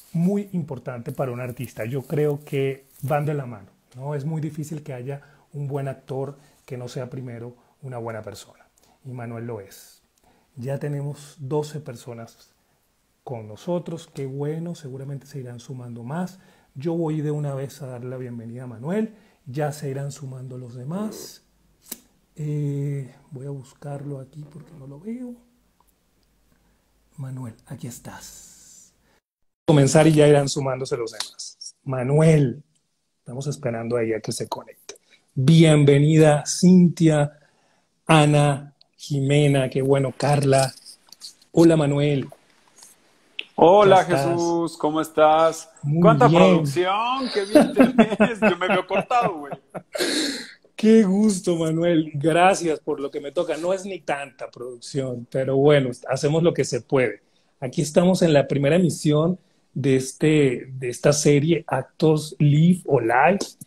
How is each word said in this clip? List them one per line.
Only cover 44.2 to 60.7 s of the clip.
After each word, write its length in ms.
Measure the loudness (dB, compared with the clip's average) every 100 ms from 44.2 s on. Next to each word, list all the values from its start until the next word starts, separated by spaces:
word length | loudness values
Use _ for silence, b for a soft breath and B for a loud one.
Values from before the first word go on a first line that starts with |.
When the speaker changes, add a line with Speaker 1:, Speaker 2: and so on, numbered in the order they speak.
| 0
Speaker 2:
Jesús, 440 | -2 -2 -2 -4 -4
¿cómo 240 | -4 -2
estás? 680 | -4 2 4 4 2 -2 -14 _
Speaker 1:
Muy 180 | -4 2
Speaker 2:
¿Cuánta 260 | 4 6 6
Speaker 1:
bien. 140 | 6
Speaker 2:
producción? 880 | 6 4 0 -2 -2 -2 -2 -4 -4
¡Qué 120 | -4 2
bien 280 | 4 4
te 100 | 4
ves! 560 | 2 4 0 2 -2 0
Yo 160 | -2 0
me 100 | -2
veo 200 | -2 -2
cortado, 500 | -4 -2 -2 -2 -6
güey. 160 | -12 -16 _ -16 -12 B -4 -4 -6 B B B _ -2
Speaker 1:
Qué 280 | 4 6
gusto, 520 | 6 2 2 0 -2 -2
Manuel. 520 | -2 0 2 2 0 -2
Gracias 640 | 0 4 4 2 -2 -4
por 200 | -4 -6
lo 120 | -6
que 100 | -8
me 100 | -8
toca. 240 | -6 -4 -4
No 140 | -4
es 120 | -4 -6
ni 140 | -12
tanta 500 | -8 -8 -8 -14 -16
producción, 800 | -14 -16 -16 -10 -8 -6 -8 -8
pero 280 | -6 -2 2
bueno, 340 | 4 4 2 -6 -6
hacemos 320 | -2 0 2
lo 120 | 2
que 100 | 0
se 180 | -4 -4
puede. 400 | -2 0 0 -4 _ _ _ -12
Aquí 220 | -8 -4
estamos 420 | 0 2 4 4
en 100 | 4
la 140 | 4 2
primera 300 | 0 2 2
emisión 600 | 2 0 0 2 0 -2 _ _ _ -4
de, 200 | 0 0
este, 720 | 0 -2 2 4 2 0 -10